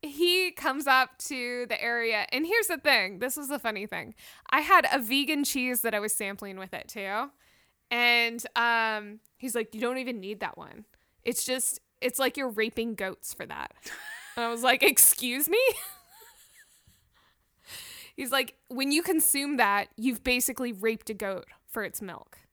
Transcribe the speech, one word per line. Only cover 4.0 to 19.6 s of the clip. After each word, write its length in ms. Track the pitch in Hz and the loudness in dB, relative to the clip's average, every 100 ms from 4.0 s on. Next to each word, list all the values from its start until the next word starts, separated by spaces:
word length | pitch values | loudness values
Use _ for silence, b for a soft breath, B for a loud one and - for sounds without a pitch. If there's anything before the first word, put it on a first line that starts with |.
| 196 - B B B | -10 -16 B B B
I 100 | - | 0
had 260 | 302 381 - | 8 6 8
a 60 | 269 | 2
vegan 460 | 220 262 285 311 | 2 0 2 0
cheese 360 | 285 277 254 247 | 0 0 0 0
that 120 | 233 | 0
I 60 | 214 | -2
was 140 | 208 | -2
sampling 440 | - 202 202 202 190 | -2 -4 -8 -12 -12
with 160 | 190 | -10
it, 140 | 175 - | -12 -10
too. 420 | - 196 202 277 _ b b b b _ | -10 -4 -4 -6 _ b b b b _
And, 540 | 240 240 240 233 233 - - | 2 6 6 4 -2 -4 0
um, 640 | 233 233 220 214 208 214 _ _ | 2 4 2 -2 -6 -16 _ _
he's 160 | 262 | -6
like, 200 | 233 226 | -4 -4
"You 60 | 220 | -4
don't 160 | 240 262 | -4 -2
even 220 | 254 247 | -4 -6
need 200 | 190 208 | -8 -6
that 180 | 190 - | -8 -8
one. 260 | 139 - 208 _ _ _ | -18 -18 -20 _ _ _
It's 220 | - 247 - | -4 -4 -2
just, 340 | 254 - - _ _ | -2 -2 -4 _ _
it's 160 | 254 240 | -4 0
like 180 | 269 254 | -2 0
you're 140 | 269 | -6
raping 440 | 214 220 233 233 | -2 -2 -2 -4
goats 380 | 214 190 - - | -4 -6 -8 -12
for 140 | - - | -12 -12
that." 260 | - - - B B B B B - | -10 -12 -12 B B B B B -6
And 80 | |
I 60 | 233 | -4
was 120 | 233 | 0
like, 200 | 247 254 | 4 6
"Excuse 680 | 269 262 - - 247 247 302 | 6 8 6 6 0 -2 2
me?" 120 | 403 | 4
<laughs> 60 | 523 - - - _ 740 - 906 - - - _ _ _ _ _ _ _ _ _ B B B B B - | 4 2 -6 -14 _ -20 -20 -20 -20 -20 -20 _ _ _ _ _ _ _ _ _ B B B B B -8
He's 140 | 262 | -2
like, 240 | 262 247 - _ | 0 0 -6 _
"When 240 | 247 269 | -4 0
you 100 | 294 | 2
consume 540 | 339 320 - 277 285 | 2 2 2 2 0
that, 320 | 285 | 2